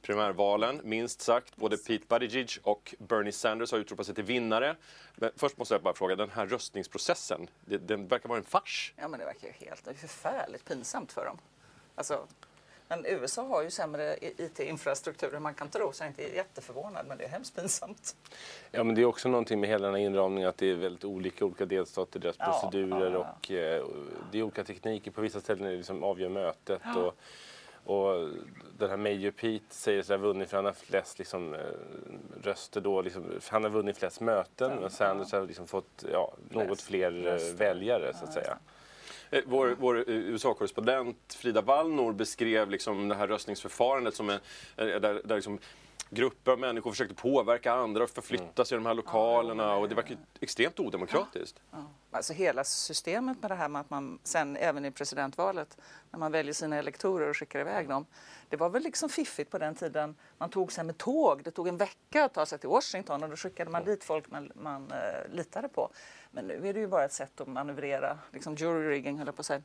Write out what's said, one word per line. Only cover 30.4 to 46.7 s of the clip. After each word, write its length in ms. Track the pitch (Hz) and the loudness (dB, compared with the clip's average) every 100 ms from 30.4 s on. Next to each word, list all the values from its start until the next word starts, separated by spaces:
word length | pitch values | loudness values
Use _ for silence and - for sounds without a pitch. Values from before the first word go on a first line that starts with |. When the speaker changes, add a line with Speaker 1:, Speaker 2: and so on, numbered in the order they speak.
| 92 | 0
Speaker 3:
för 80 | 98 | 0
han 80 | 98 | 0
har 80 | |
flest, 460 | 95 - 98 - - | -2 0 0 0 -10
liksom, 340 | 90 95 85 | -8 -6 -4
eh, 60 | 76 73 - - - - - - - | -6 -6 -8 -10 -14 -12 -14 -14 -6
röster 380 | 101 98 - 104 | -4 -4 -4 -2
då, 200 | 98 95 | 2 2
liksom, 380 | 92 92 82 85 - | 2 -4 -6 -8 0
han 140 | 107 | 0
har 80 | 107 | 2
vunnit 260 | 107 101 98 | 2 0 -2
flest 220 | 92 - | -4 -2
möten, 520 | 113 104 90 - 127 | 2 2 0 -2 -2
Speaker 2:
Ja, 80 | 135 | 0
Speaker 3:
men 100 | 95 | -4
Sanders 440 | - 101 98 95 | 2 2 2 0
Speaker 2:
ja. 60 | 101 | -2
Speaker 3:
har 80 | 95 | -2
liksom 200 | 87 90 | -8 -4
fått, 380 | 98 - - - | -4 -4 -12 0
ja, 220 | 90 - - - | 0 0 -4 -6
något 160 | 113 101 | -2 0
Speaker 2:
Flest 160 | 98 | -2
Speaker 3:
fler, 300 | - 95 92 | -2 2 2
eh, 200 | 87 87 | 2 0
Speaker 2:
röster. 260 | 87 82 87 | 0 0 2
Speaker 3:
väljare, 560 | 104 90 101 120 69 | 2 2 2 2 0
så 100 | - | -4
att 120 | 80 156 | -6 -4
Speaker 2:
Ja, 60 | |
Speaker 3:
säga. 60 | - | -4
Speaker 2:
just 840 | - - - - - - - - | -6 -8 -20 -20 -20 -18 -18 0
det. 80 | 139 | 0
Speaker 1:
Eh, 60 | 131 | 4
vår, 280 | 127 127 123 | 4 4 4
vår, 180 | 127 117 | 4 4
eh, 60 | 120 | 2
U 280 | 113 95 113 | 0 0 2
S 100 | 131 | 2
A-korrespondent 880 | 110 101 - 110 131 120 113 _ | 2 0 2 2 2 0 -8 _
Frida 280 | - 123 110 | -4 2 4
Wallnor 520 | 104 143 165 151 120 | 6 6 6 2 2
beskrev 560 | 104 110 - 117 110 101 | 2 -2 0 2 4 4
liksom 380 | 98 - 101 101 | 0 -2 0 0
det 80 | 101 | 2
här 120 | 101 | 2
röstningsförfarandet 880 | 107 - 98 98 - 123 135 120 - | 0 -2 -8 -8 2 2 4 0 -2
som 140 | 104 | 0
en, 100 | 101 - - - - | -2 -4 -18 -14 -2
eh, 80 | 110 | 0
där, 360 | 95 104 104 107 | 4 2 2 0
där 100 | 107 | 0
liksom 240 | 104 101 - - - - - | 0 -8 -10 -20 -20 -16 -10
grupper 380 | 107 127 - - | 0 0 2 4
av 80 | 123 | 4
människor 320 | 127 | 4